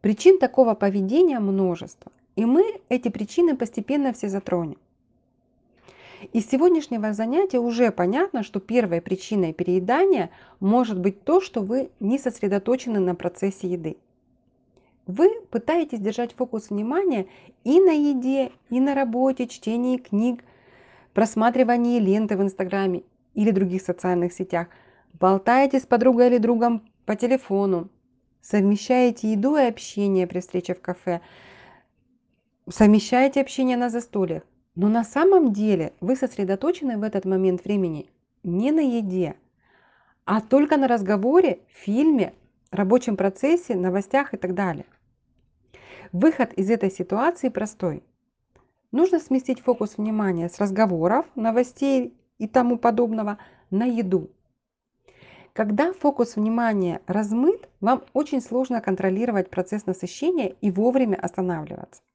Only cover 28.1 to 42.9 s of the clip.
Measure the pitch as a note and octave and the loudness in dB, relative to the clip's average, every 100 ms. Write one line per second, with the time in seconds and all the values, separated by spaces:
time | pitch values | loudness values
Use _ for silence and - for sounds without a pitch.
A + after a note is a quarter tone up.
28.1 | _ _ _ - G#3+ G3 G3+ - B3+ B3 | _ _ _ -2 2 2 2 2 2 2
29.1 | A#3 G#3+ G#3+ B3 D4+ B3+ A#3 - - G3+ | 0 -2 0 2 2 2 0 -10 -4 0
30.1 | F#3+ F3+ F3+ F#3 F3+ F3 F3+ - F3+ - | 0 0 -4 -6 -8 -6 -8 -8 -8 -6
31.1 | E3+ - - - - - - _ _ _ | -6 -8 -20 -20 -20 -20 -20 _ _ _
32.1 | _ _ _ _ _ - - G#3 G#3+ G3+ | _ _ _ _ _ -18 2 6 6 4
33.1 | B3 C4+ C#4 C4+ - B3+ B3 B3 A#3 A#3+ | 2 2 0 -2 -2 -2 0 -2 -6 -6
34.1 | G3+ F#3 D#3+ _ _ _ - G3+ A3+ A3+ | -4 -2 -4 _ _ _ -2 0 0 -2
35.1 | C#4 F4+ F#4+ C4+ G3+ G#3+ F#3 D#3 _ F#3 | 0 4 4 4 0 0 0 -2 _ -4
36.1 | C4 B3+ - F#3+ G3 D4+ F4 C#4+ A3 A3 | -2 -2 -4 -4 -2 -2 -2 -4 -4 -4
37.1 | G3+ F#3 F#3+ F#3+ F3+ - G3+ F3+ D3+ - | -4 -2 0 0 0 -2 -2 -2 -6 -12
38.1 | _ _ _ - F3 B3 D#4 C#4+ A#3 G3+ | _ _ _ -6 -2 0 0 0 -2 -4
39.1 | F#3 D#3+ - _ _ _ _ _ _ _ | -4 -4 -6 _ _ _ _ _ _ _
40.1 | _ - - - C4+ D4 D#4 C4+ A#3+ F#3+ | _ -4 -4 2 2 4 2 2 0 0
41.1 | G#3 A3+ E4+ F4 - _ _ - A3 D#4 | 0 4 4 2 -2 _ _ -4 0 2
42.1 | C#4 F#3 - _ _ _ - F#3+ | 2 0 -6 _ _ _ -4 2